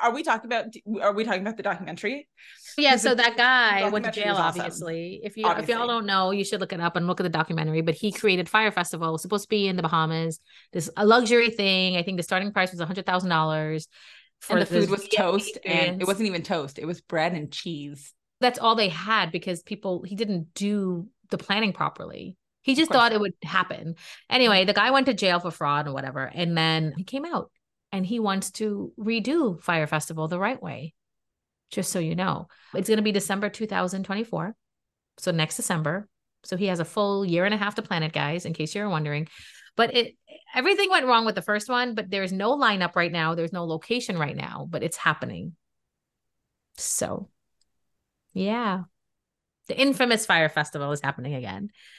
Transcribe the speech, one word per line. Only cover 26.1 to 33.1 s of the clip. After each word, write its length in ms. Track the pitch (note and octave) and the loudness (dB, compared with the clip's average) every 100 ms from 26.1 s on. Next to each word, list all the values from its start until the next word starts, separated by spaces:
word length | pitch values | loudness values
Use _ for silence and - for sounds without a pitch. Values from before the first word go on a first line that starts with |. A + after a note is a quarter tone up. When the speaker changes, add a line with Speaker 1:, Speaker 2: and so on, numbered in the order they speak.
| B2+ | -6
Speaker 2:
And 340 | C3+ E3+ E3+ E3 | -6 -2 0 2
then 360 | D#3+ D#3+ D#3 D#3+ | 2 2 0 -4
he 80 | |
came 220 | F#3 C#4 E4 | -6 -6 -4
out 260 | C4 - _ _ _ - | -6 -6 _ _ _ -8
and 140 | G3 F#3 | -4 -2
he 160 | A#3+ | 0
wants 300 | G#3 F#3+ - | 0 -2 -4
to 420 | - G#3+ G3+ F#3+ - | -4 -4 -4 -8 -6
redo 640 | G#3+ A3+ A#3 E4 B3 E3+ | -2 0 0 2 0 -2
Fire 240 | - E3 D3+ | 0 0 0
Festival 440 | D#3 - D#3+ D#3 | -2 -4 -4 -4
the 100 | F3+ | -2
right 240 | G3+ C4 | -2 -4
way. 300 | F3 A#2 D#3 _ _ _ _ _ _ _ _ | -8 -10 -12 _ _ _ _ _ _ _ _
Just 200 | - F3+ | -6 -4
so 80 | F#3 | -2
you 160 | D#3+ E3 | -2 -2
know, 320 | F#3 - - _ - | -2 -2 -6 _ -8
it's 140 | F#3+ G3 | -4 2
gonna 140 | G#3+ | 2
be 100 | G#3+ | 4